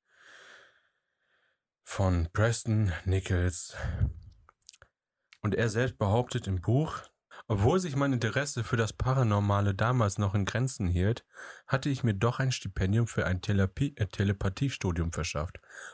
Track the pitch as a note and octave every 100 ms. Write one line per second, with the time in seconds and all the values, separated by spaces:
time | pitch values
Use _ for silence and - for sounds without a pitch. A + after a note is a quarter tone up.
0 | _ _ - - - - - _ _ _
1 | _ _ _ _ _ _ _ _ - -
2 | F#2+ F2 E2 - A2 A#2 - G#2+ G2+ E2
3 | - F#2+ - F#2 F2+ - - - - -
4 | - - - - - _ - - - _
5 | _ _ _ _ G#2+ F#2 A2+ G#2+ B2+ -
6 | G2+ A2+ B2 A#2+ - F#2 E2+ B2+ D#3 -
7 | - _ _ - - G#2 A2+ F#3 F3+ C3+
8 | C#3 B2 A2 C3 D3 - A2 A#2 A2 -
9 | B2+ C3+ A#2 G#2 G2+ G2+ G2+ G2 A2 B2+
10 | G#2 - G2+ G2+ G2 A2 C3 - F2+ F2
11 | F#2+ A#2 - - - - - C3+ D3 C3+
12 | A#2+ G2 A#2 - C3 - G#2 - F#2+ A2
13 | A#2 - - F#2 - G2+ F#2+ - C#3+ -
14 | G2+ - G2+ G2+ G2+ - C3+ - F#2+ E2+
15 | E2+ - D#2+ - F2+ - - - -